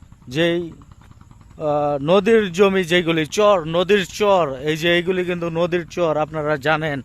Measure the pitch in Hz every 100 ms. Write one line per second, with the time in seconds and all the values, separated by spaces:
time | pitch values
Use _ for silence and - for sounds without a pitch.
0 | - - 123 139 170 170 165 156 - -
1 | - - - - - - 151 147 147 143
2 | 147 196 196 226 202 170 196 190 165 180
3 | 165 165 147 202 208 190 156 165 180 208
4 | 175 - 208 190 147 131 151 160 170 175
5 | 175 185 175 175 170 165 175 175 160 180
6 | 165 151 151 156 147 151 147 156 156 139